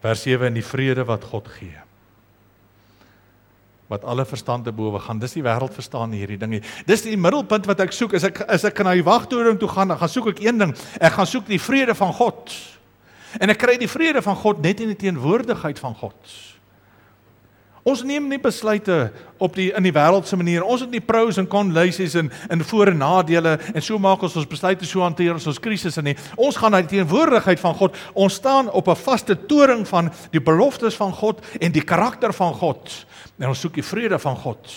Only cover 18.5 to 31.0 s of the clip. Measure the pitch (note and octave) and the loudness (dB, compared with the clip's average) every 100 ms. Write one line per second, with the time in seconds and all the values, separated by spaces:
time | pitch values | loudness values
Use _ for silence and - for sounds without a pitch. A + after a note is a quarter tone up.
18.5 | - G#3+ G#3+ G#3 E3+ A#2 - - - F#3 | -2 0 0 2 0 0 -4 -20 -4 -4
19.5 | - F#3 G#3 F#3 D#3 D3 F3+ - F#3+ E3+ | 0 -2 2 2 6 6 4 2 -2 0
20.5 | E3+ F#3 B3 B3 A#3+ - A3+ A3+ G3 F#3 | 0 0 -2 -2 -6 0 2 2 2 0
21.5 | G3+ G3+ E3 F3+ F3 F3+ E3 D#3 - - | 0 2 4 2 2 -2 0 -2 -4 -4
22.5 | E3+ D#3 A3+ G3+ E3+ C#3 F#3 E3 E3+ E3 | -4 0 4 4 4 4 4 4 2 2
23.5 | D3+ - D#3+ D3+ A3 G3 F#3+ F#3 E3 D3 | 0 -2 -6 -4 0 4 4 2 -4 -6
24.5 | D3+ F3+ F#3+ E3+ F#3+ F3+ D#3 E3+ E3+ D3+ | -4 -2 -2 -2 -2 -2 0 0 0 -4
25.5 | C#3+ A#3 G#3 F3 D3+ D3 C#3 - - C4 | -6 -4 -4 -4 -4 -4 -4 -8 0 0
26.5 | - A3+ G3 E3 G3 E3+ G3 D#4+ A#3+ G3 | 2 2 4 2 0 2 4 4 4 4
27.5 | F3+ F3 E3 F#3+ - - - G3 G3 C4+ | 2 2 2 0 0 -10 0 0 2 2
28.5 | C4+ B3 F#3+ F#3 E3 - B3+ - F#3+ - | 2 2 0 2 0 2 -2 0 -2 2
29.5 | D4 C#4 A#3+ G3 F3+ E3 - - D#3+ C3+ | 6 6 4 0 0 0 -4 -4 -2 2
30.5 | D#3+ C4 C4+ A3+ A3+ | 4 4 2 -4 -2